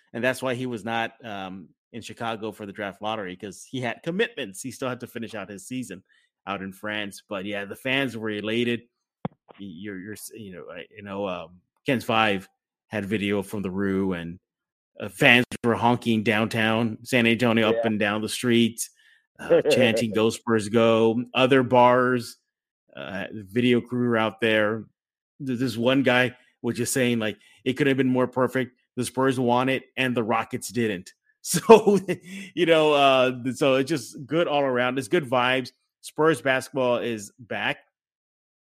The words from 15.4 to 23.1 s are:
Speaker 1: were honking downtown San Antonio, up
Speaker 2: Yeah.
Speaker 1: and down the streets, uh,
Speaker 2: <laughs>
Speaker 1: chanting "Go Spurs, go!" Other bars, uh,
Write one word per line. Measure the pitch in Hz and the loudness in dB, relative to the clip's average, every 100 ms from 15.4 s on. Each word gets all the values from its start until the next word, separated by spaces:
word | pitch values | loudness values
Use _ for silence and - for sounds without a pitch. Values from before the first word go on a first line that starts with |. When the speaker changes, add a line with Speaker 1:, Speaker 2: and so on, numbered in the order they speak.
| 120 - 120 | 2 -2 -2
Speaker 1:
were | 104 | 0
honking | 117 120 120 110 | 0 0 0 0
downtown | 107 107 113 117 110 110 117 110 | 0 0 0 -2 0 0 -2 -4
San | 117 127 117 | -2 2 2
Antonio, | 113 123 113 110 | 2 2 2 2
up | 113 | 2
Speaker 2:
Yeah. | 117 | 0
Speaker 1:
and | 104 | 0
down | 104 107 | -2 -2
the | 110 | -4
streets, | - 127 117 113 117 - _ _ _ _ - | -4 0 2 2 -2 -12 _ _ _ _ -10
uh, | - 170 | 0 2
Speaker 2:
<laughs> | 143 | 4
Speaker 1:
chanting | 123 117 113 117 | 4 4 2 0
"Go | 101 113 | 0 0
Spurs, | 110 - 113 101 | 0 -2 -2 2
go!" | 113 113 113 113 113 123 | 2 4 4 2 0 -2
Other | 120 127 135 | 0 4 4
bars, | 127 127 123 123 127 123 117 - _ _ _ _ _ - | 4 6 6 6 2 0 -4 -16 _ _ _ _ _ -16
uh, | 69 | -10